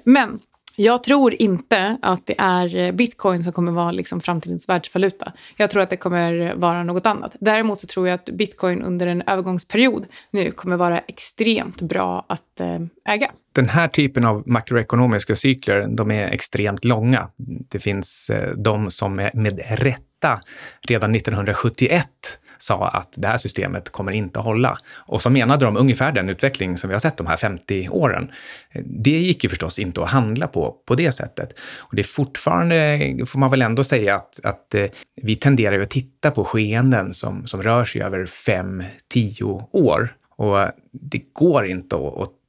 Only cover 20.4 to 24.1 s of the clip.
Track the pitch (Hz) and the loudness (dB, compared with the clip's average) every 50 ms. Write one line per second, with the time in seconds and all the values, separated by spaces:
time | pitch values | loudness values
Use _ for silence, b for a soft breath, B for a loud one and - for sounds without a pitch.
20.4 | - B B B B B B B B - 120 107 113 107 113 110 - - 107 104 | -6 B B B B B B B B 0 0 2 2 2 2 0 0 -2 -2 -2
21.4 | 101 107 101 - - 117 - - 127 - 170 175 143 - _ _ - - - - | 0 -2 -2 0 0 -2 0 2 2 2 2 0 0 -2 _ _ -18 -18 -18 -18
22.4 | b b b b - - 107 95 95 - - 95 - - - - 98 101 117 120 | b b b b -4 -2 -2 0 0 -2 -2 -4 -6 -6 -10 -4 -2 -2 -2 -2
23.4 | - 104 - 98 98 95 90 90 87 - - - 98 95 | -4 -6 -4 -4 -4 -4 -4 -6 -10 -10 -10 -8 -6 -4